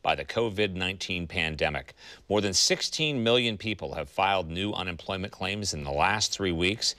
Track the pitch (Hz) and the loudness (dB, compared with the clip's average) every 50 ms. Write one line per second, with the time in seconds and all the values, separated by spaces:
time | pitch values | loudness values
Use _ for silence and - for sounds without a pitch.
0 | - 87 78 73 71 - - 113 117 113 95 101 107 98 90 92 92 90 95 92 | 2 0 0 0 -2 -4 0 0 0 0 2 0 0 0 0 -2 -2 -2 -2 -4
1 | - - 95 87 87 76 - 90 82 80 78 71 80 78 76 69 67 - - - | -4 -4 -4 -4 -4 -4 -2 -2 -2 -2 0 0 0 0 0 -2 -6 -8 -18 -20
2 | - - - - - - - - 196 202 185 - - - 190 180 - - - - | -20 -20 -20 -20 -2 2 2 2 4 2 2 2 4 2 2 0 0 -4 -2 0
3 | 156 151 143 127 113 117 120 127 120 117 107 92 - 113 104 - - 69 - 80 | 0 0 0 2 4 4 4 4 4 2 -2 -2 -4 -4 -4 -4 -6 -6 -6 -6
4 | 76 71 - - 95 95 98 95 90 80 82 87 98 104 104 - 92 92 82 78 | -8 -4 0 2 2 4 4 2 0 -2 -4 -4 -2 -2 -2 -4 -4 -6 -6 -8
5 | - - 95 95 92 - - - 95 92 98 107 104 92 - 76 71 69 69 73 | -6 -6 -4 -4 -4 -8 -6 -6 -4 -4 -2 -2 -2 -4 -4 -4 -4 -2 2 4
6 | 82 95 104 107 - - - - 98 95 85 80 87 92 107 120 - - - | 4 4 4 2 0 -2 0 0 0 2 2 4 2 2 2 2 -2 -2 -2